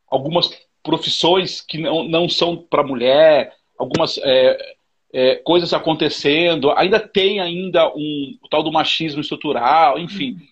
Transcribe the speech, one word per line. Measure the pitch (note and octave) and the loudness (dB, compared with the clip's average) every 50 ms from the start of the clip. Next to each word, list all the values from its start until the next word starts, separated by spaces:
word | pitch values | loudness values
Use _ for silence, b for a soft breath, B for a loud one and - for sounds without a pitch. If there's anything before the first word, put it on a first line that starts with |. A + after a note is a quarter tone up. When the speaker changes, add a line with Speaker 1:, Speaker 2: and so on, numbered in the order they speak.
| _ | _
Speaker 1:
algumas | - C3+ C3+ C3+ D#3 E3 E3+ - - - - _ _ _ _ - | -4 -4 -4 -2 0 -2 0 0 -2 -4 -8 _ _ _ _ -6
profissões | D#3 D#3 - - - - - D#3+ E3 F3+ F#3+ F3+ - - - | -4 -4 -4 -2 -4 -4 0 2 2 2 2 0 -2 -8 -12
que | - - - | -12 -10 -8
não, | D#3 D#3+ C#3 D#3 E3 - | -6 -4 -2 -2 -2 -2
não | E3 D#3+ E3 F3 E3 | 0 0 0 0 0
são | - - E3+ F3 E3+ | 0 0 0 -2 -2
pra | - - - - - - | -6 -6 -2 0 0 0
mulher, | C3+ C3+ A#2 A#2+ B2+ C3+ D3+ D#3+ D#3 D3+ C3 - - - _ _ _ _ - | 0 -2 -2 2 4 6 6 6 6 6 4 2 -2 -8 _ _ _ _ -10
algumas, | B2+ D#3+ E3 D#3+ D#3+ D#3 - - | -8 -4 -2 -2 -2 -2 -4 -4
é, | - C#3 C3 C3 B2+ C3 - - - - - _ _ _ _ _ _ _ - | 0 2 4 4 4 4 2 0 -4 -14 -16 _ _ _ _ _ _ _ -2
é, | C3 B2+ C3 - | 2 2 2 2
coisas | - - D#3 E3+ F3+ E3+ E3 F3+ | 0 0 0 2 2 2 0 -2
acontecendo, | D3+ - E3 D#3 D3+ E3 G#2+ - - - C#3+ D3 D#3+ F3 E3+ E3 D3+ B2+ D3 | -2 0 -2 -2 0 -2 -2 -2 -2 0 0 2 2 2 0 0 0 0 0
ainda | - - E3 F#3+ A3 G#3 | 2 2 2 2 2 0
tem | - - - G3 F#3+ G3+ G#3 G3+ | -2 -2 -2 0 0 0 0 -2
ainda | F3+ E3+ E3+ F3+ F#3+ F#3 E3 E3+ D#3+ C#3+ - | -4 -6 -6 -8 -6 -2 2 2 2 2 0
um, | D3+ D3+ D3+ D3 C#3+ C#3 C3 B2 - _ | -6 -8 -6 -6 -8 -8 -10 -12 -18 _
o | - | -4
tal | D3 D#3 | -2 -2
do | D#3 D#3+ | -2 0
machismo | D#3 D#3 C#3 - - - E3 D#3 C#3 D3+ | -2 -2 -2 -2 -2 -4 -4 -6 -6 -6
estrutural, | D3 - D#3 - - D3+ B2+ A#2 A#2+ C3 D3+ E3 D#3+ D3 C3 | -8 -8 -8 -6 -4 -4 -2 0 2 2 4 4 4 4 2
enfim. | D#3+ F3 E3 G3 G3 C#3 B2+ G2 | 0 -6 -8 -8 -8 -8 -8 -8
Speaker 2:
Uhum. | E2+ - _ | -12 -16 _